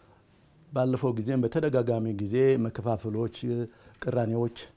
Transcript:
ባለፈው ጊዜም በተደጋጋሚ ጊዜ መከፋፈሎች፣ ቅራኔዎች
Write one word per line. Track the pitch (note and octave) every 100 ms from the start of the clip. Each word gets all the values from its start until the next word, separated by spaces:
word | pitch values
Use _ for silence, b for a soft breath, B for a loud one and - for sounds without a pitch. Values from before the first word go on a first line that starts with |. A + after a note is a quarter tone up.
| b b b b b _ -
ባለፈው | C3+ B2+ B2+ C3
ጊዜም | A#2 G#2+ C3+
በተደጋጋሚ | A#2 E3 D3+ C3 A#2+ A#2 A2
ጊዜ | G#2 G#2 A#2 C3+ C3
መከፋፈሎች፣ | A2+ - A2+ A2 A2 G#2+ A#2 - A#2+ A#2+ A#2 B B B
ቅራኔዎች | - B2 A2 A2+ A#2 A#2 -